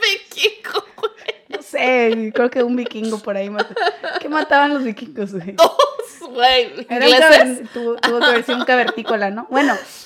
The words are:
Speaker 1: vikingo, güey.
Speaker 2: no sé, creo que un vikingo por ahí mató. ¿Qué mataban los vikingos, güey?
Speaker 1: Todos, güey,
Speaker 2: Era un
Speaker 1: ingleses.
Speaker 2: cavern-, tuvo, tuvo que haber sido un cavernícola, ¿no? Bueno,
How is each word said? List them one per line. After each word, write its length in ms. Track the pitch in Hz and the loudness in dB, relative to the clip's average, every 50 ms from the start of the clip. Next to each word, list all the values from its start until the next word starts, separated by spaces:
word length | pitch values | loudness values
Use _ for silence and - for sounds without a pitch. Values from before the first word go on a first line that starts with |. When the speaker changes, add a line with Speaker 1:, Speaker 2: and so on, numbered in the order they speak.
Speaker 1:
vikingo, 840 | 440 403 392 - - _ - 277 311 415 - - - - - 403 - - _ | -2 -2 -2 -4 -8 _ -4 -2 -2 -2 -2 -6 -10 -8 -8 -8 -8 -8 _
güey. 380 | - 440 - - - - - - - _ - | -10 -8 -8 -8 -10 -12 -12 -12 -12 _ -14
Speaker 2:
no 120 | 277 302 | -14 -14
sé, 680 | - - 294 277 254 254 254 247 233 220 226 226 220 214 - | -12 -8 -4 -2 0 2 2 2 2 2 0 0 -4 -4 -2
creo 160 | 254 240 254 | 0 -2 0
que 140 | - 262 240 | 0 0 0
un 120 | 240 247 | 0 -2
vikingo 440 | 247 233 - - 214 220 220 220 208 | -4 -4 -6 -8 -8 -6 -6 -6 -6
por 180 | - 214 202 | -6 -6 -6
ahí 140 | 196 196 202 | -6 -6 -4
mató. 240 | 208 208 - - 180 453 349 370 - - - 320 - 359 | -4 -4 -6 -4 -4 -4 -2 -2 -4 -4 -10 -8 -8 -8
¿Qué 80 | - | -6
mataban 460 | 294 302 311 294 302 294 285 285 285 294 | -4 -4 -4 0 2 4 4 4 2 0
los 100 | 277 262 | -2 -4
vikingos, 500 | 226 202 - 240 214 262 226 202 196 202 | -6 -6 -8 -14 -12 -10 -10 -10 -8 -8
güey? 200 | 180 165 196 196 | -10 -10 -6 2
Speaker 1:
Todos, 760 | - - - - - 571 571 554 - - - - - 339 254 254 | 4 4 4 4 0 0 0 -2 -8 -14 -14 -18 -18 -18 -10 -2
güey, 540 | - 247 262 254 254 233 208 - 254 240 - | 2 2 4 4 2 0 -2 -6 -12 -10 -6
Speaker 2:
Era 160 | 247 247 262 | -2 2 4
un 60 | 247 | 6
Speaker 1:
ingleses. 80 | 254 262 | 6 8
Speaker 2:
cavern-, 500 | 320 320 294 - 254 254 247 247 240 - | 8 8 8 8 6 4 0 -6 -12 -12
tuvo, 240 | - 240 233 233 233 | -10 -6 -6 -4 -2
tuvo 220 | - - 233 233 233 | -2 -2 -2 0 2
que 40 | 285 | 2
haber 180 | 285 240 226 - | 2 2 0 -2
sido 140 | - 240 | -2 -4
un 80 | 247 247 | -2 0
cavernícola, 640 | 262 254 247 247 - - 233 220 - 226 202 202 196 | 2 2 2 2 0 -4 -6 -4 -4 -2 -2 -2 -4
¿no? 160 | 202 226 - - | -4 -8 -8 -2
Bueno, 240 | 254 277 285 262 208 - - - - - - | 0 2 2 2 0 -2 -6 -12 -20 -14 -4